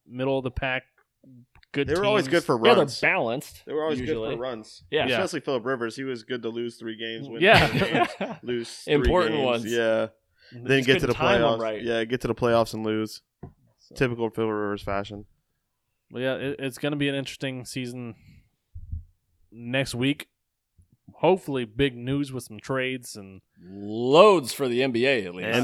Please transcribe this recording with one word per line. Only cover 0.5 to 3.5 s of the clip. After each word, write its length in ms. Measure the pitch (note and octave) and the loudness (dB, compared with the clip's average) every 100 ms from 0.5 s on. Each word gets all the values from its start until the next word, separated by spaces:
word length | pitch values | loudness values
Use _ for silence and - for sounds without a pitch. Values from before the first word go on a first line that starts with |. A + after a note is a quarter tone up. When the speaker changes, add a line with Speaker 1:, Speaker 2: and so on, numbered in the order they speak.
Speaker 1:
pack, 320 | - C3+ C3 - _ _ _ - B2 A#2+ _ _ | -4 -4 -4 -6 _ _ _ -20 -20 -20 _ _
good 140 | C#3 C#3 | -4 0
Speaker 2:
They 80 | E3 | 2
were 100 | G3+ | 2
always 180 | G#3 C3+ | 2 4
Speaker 1:
teams. 60 | C3 | 2
Speaker 2:
good 80 | - | 2
for 100 | B2+ | 4
Speaker 3:
Yeah, 140 | A2+ | 6
they're 20 | A#3 | 6
Speaker 2:
runs. 180 | C#3+ A#2 | 4 2
Speaker 3:
balanced, 640 | D3+ F#3 B2 B2 - | 0 0 0 -4 -6